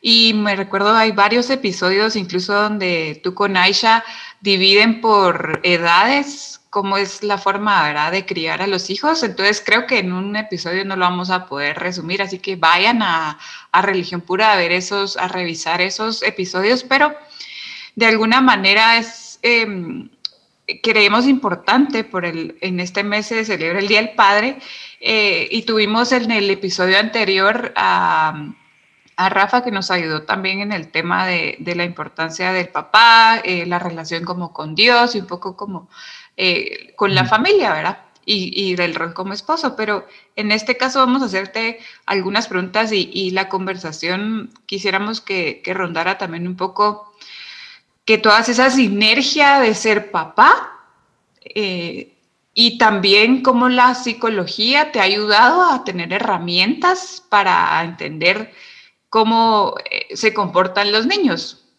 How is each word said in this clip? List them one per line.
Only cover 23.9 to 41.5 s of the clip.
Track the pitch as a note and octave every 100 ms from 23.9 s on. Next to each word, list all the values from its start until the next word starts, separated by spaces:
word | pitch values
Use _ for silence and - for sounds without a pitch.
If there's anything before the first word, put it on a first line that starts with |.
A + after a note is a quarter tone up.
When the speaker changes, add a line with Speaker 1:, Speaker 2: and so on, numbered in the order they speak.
| G#3
Speaker 1:
del | A3+ -
Padre, | G3+ G#3 A#3 C4+ - - - -
eh, | - A3 G#3 E3+ C#3
y | A3+
tuvimos | A3 A3 G#3 A3 B3
en | B3+ A3+
el | A3+ G3+
episodio | F#3+ G3 F3+ F#3 F#3+
anterior | G#3+ A3+ G3+ F#3+ G3 A3+ A#3+ -
a, | G3 F3+ F3 D#3+ D#3 D#3 D3+ - _ _ _ _ _ -
a | F#3
Rafa, | F#3+ G3+ B3
que | B3
nos | G3+ F#3
ayudó | F3+ D#3+ D#3
también | D#3 G3 F#3+ G3
en | G3+
el | G3+ D#3
tema | D#3+ E3+ F#3 F#3
de, | F3 D#3+ -
de | E3
la | F3
importancia | F3 F3 D3+ - D#3+ D#3+ F#3
del | F#3 F3+
papá, | D3 - G#3+ A#3 A3+ A3+ A3+
eh, | - F3+ E3+
la | F3
relación | F3+ E3 D#3+ E3+
como | E3+ F3+ E3+
con | - D3+
Dios | D#3 A3+ A#3+ A#3+
y | A3+
un | F#3
poco | F3 F#3+
como, | F#3 G#3 F3+ - - - - - -
eh, | F#3 F3 - - - -
con | G3+
la | F#3+
Speaker 2:
Ujú. | F3+
Speaker 1:
familia, | A3 D#4+ G#4 B3
¿verdad? | D#3 D#3+ G3+ - _
Y, | - G3+ F#3
y | - G3
del | F3+ F3
rol | D#3+ E3
como | E3+ F#3+
esposo, | G#3 - D#4+ D4 -
pero | G#3+ G3+ - - _
en | - G#3+
este | G#3+ G#3+ B3
caso | B3+ C4+
vamos | B3+ B3+
a | B3+
hacerte | F#3+ G3